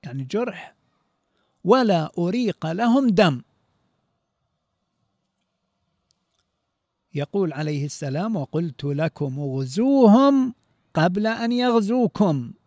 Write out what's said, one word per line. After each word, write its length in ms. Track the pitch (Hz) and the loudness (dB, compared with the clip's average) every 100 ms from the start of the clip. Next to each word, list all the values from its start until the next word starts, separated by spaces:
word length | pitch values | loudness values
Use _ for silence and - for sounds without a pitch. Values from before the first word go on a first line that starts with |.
يعني 200 | - 135 | -12 -12
جرح، 520 | 131 202 240 196 - _ _ _ _ _ _ _ _ _ | -6 -6 -6 -8 -20 _ _ _ _ _ _ _ _ _
"ولا 480 | - 254 233 175 156 - | 2 2 4 0 -2 -4
أريق 480 | 175 233 233 - - | -2 -2 -4 -4 -6
لهم 420 | 175 233 247 262 | -2 2 2 2
دم". 340 | 185 185 127 - _ _ _ _ _ _ _ _ _ _ _ _ _ _ _ _ _ _ _ _ _ _ _ _ _ _ _ _ _ _ _ _ _ _ _ _ | 4 2 2 -8 _ _ _ _ _ _ _ _ _ _ _ _ _ _ _ _ _ _ _ _ _ _ _ _ _ _ _ _ _ _ _ _ _ _ _ _
يقول 400 | 151 143 196 180 | -8 -6 -2 -4
عليه 320 | 151 156 147 143 | -4 -4 -4 -6
السلام: 500 | - 143 139 214 208 | -8 -6 -4 -4 -4
"وقلت 480 | - 156 170 131 | -4 -6 -6 -6
لكم 560 | 143 143 160 - 143 131 | -6 -4 -4 -4 -8 -6
اغزوهم 1160 | 143 131 131 143 254 277 233 220 277 269 262 - _ _ _ | -6 -6 -6 -2 2 6 8 8 6 2 -2 -8 _ _ _
قبل 340 | - 226 185 220 | 0 0 0 -4
أن 240 | 226 233 | -2 -4
يغزوكم". 1000 | 247 247 226 202 254 226 - 208 143 120 - | 0 2 2 2 0 0 2 0 0 -6 -16